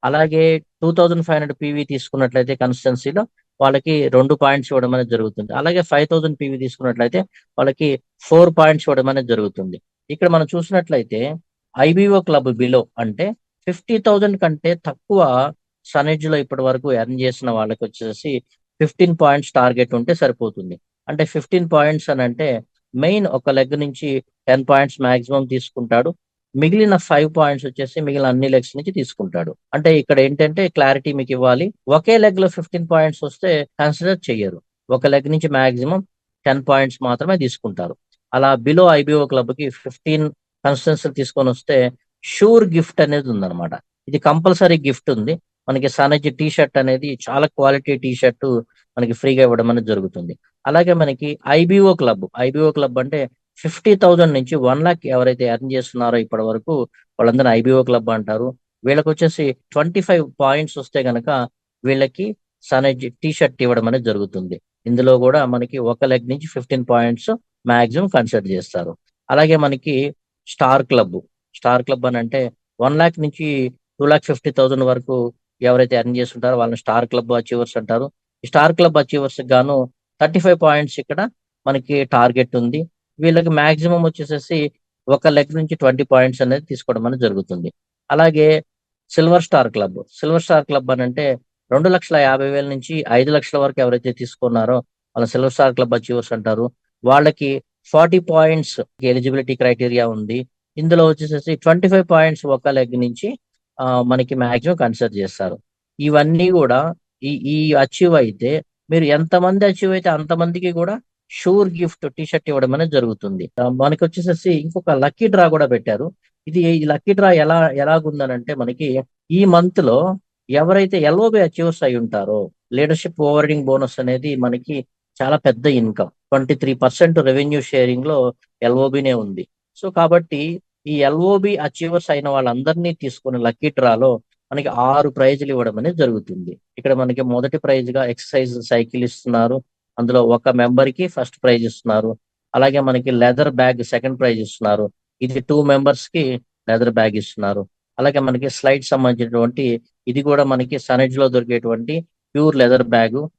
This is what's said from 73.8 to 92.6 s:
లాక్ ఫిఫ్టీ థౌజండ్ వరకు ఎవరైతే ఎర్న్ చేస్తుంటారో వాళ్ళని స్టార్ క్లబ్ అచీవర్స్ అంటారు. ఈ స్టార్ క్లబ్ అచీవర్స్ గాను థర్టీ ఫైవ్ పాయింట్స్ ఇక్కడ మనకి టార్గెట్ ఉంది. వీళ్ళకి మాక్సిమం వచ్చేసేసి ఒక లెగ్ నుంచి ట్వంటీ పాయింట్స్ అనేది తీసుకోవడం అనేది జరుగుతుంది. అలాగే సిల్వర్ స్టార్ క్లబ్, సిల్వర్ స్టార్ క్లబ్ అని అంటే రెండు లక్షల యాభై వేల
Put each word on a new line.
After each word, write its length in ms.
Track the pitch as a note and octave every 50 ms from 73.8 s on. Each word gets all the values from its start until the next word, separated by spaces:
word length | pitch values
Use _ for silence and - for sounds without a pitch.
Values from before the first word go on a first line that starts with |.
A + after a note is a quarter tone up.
| _ _ _ _ C#3+
లాక్ 180 | C#3+ D3+ D3+ -
ఫిఫ్టీ 260 | - D3 B2 _ D3+
థౌజండ్ 320 | C3 - C3+ C3 C3+ C3 C3
వరకు 500 | B2+ B2+ B2 B2 - C3+ B2+ A#2+ A#2+ A#2+ _ _ _ _ _ B2
ఎవరైతే 340 | B2 B2 B2+ B2+ A#2+ B2+
ఎర్న్ 200 | A#2+ A2+ B2 B2
చేస్తుంటారో 420 | B2 B2 B2 - A#2+ A#2 B2 B2+ B2
వాళ్ళని 200 | A#2 A#2 A#2 A2+
స్టార్ 280 | - - A2 A#2 A#2
క్లబ్ 260 | A2+ - B2 A#2 A#2 B2
అచీవర్స్ 440 | A#2+ A#2 - B2 A#2+ A#2+ A#2 -
అంటారు. 360 | A#2 G#2+ G#2 A2+ A#2 C3 C#3 _ _ _ _ _ _ -
ఈ 20 |
స్టార్ 260 | A#2+ - D#3 D3 D#3+ E3+
క్లబ్ 260 | E3 F3 E3+ D#3 D3+
అచీవర్స్ 420 | C#3+ - - D3 C#3 C3+ - - C3+ B2 C3
గాను 380 | B2+ B2+ C#3 C#3+ C3+ B2+ B2 _ _ _ _ _ _
థర్టీ 200 | D3 D#3 D#3+ F#3
ఫైవ్ 180 | E3 F#3+ F3+ E3 E3+
పాయింట్స్ 380 | D#3 D3 D3 D3 C#3 - -
ఇక్కడ 280 | C3+ _ D3 D#3 G3 A#3+ _ _ _ _ _ _ _
మనకి 380 | - C#3 C3+ B2+ C3 C#3+ C#3+ C#3
టార్గెట్ 520 | B2+ - B2 A#2+ B2 A#2 B2+ B2+ B2 -
ఉంది. 320 | B2 A#2+ A#2+ A#2+ D3+ E3 E3 _ _ _ _ _ _
వీళ్ళకి 300 | D3+ E3 E3+ E3 E3+ E3
మాక్సిమం 520 | D#3+ D3+ D3 D3+ D#3 D3+ D#3 E3+ E3+ E3+ E3+
వచ్చేసేసి 720 | E3 D#3+ - D3+ C#3 D#3 D3 C#3 - F3 D#3+ D3 D3 _ _ _ _ _ _ _ -
ఒక 200 | C3+ C#3+ _ E3
లెగ్ 280 | D3 D3 C#3+ C#3+ D3+
నుంచి 180 | D#3+ D#3+ D3+ E3
ట్వంటీ 300 | D#3+ - C3 C3 C3 C#3
పాయింట్స్ 380 | - C3+ B2+ B2+ B2+ B2+ B2+ C#3
అనేది 240 | B2 B2+ C#3+ D3+
తీసుకోవడం 400 | _ C#3 A#2+ - - B2 A2+ A2
అనేది 160 | A#2 C3 B2+ B2
జరుగుతుంది. 500 | A2 G2 G2 F#2 _ F#2 F2+ E2+ E2+ - _ _ _ _ _ _ _
అలాగే 520 | C#3 D3+ D#3+ E3 D#3+ D3+ D3+ D#3 D#3 D#3 D#3 _ _ _ _ _ _ _ _ _
సిల్వర్ 320 | - - E3 E3 E3+ F3 E3+
స్టార్ 260 | - - D3 B2+ A#2
క్లబ్, 300 | A2+ A2 G2+ F#2+ F2+ F#2+ G2 _ _ -
సిల్వర్ 220 | - D3+ D#3+ E3+ E3
స్టార్ 220 | - E3+ D#3 C#3+
క్లబ్ 260 | _ C#3 C#3 C3 B2+
అని 120 | C3+ B2+ B2+
అంటే 360 | B2 B2 C3+ D3 C#3 C3 B2+ _ _ _ _ _ _ B2
రెండు 160 | C#3 D#3+ F#3
లక్షల 280 | F#3 F3+ - - E3
యాభై 340 | D3+ C#3+ C3+ C3+ C3+ C#3 C#3
వేల 180 | C#3 C#3+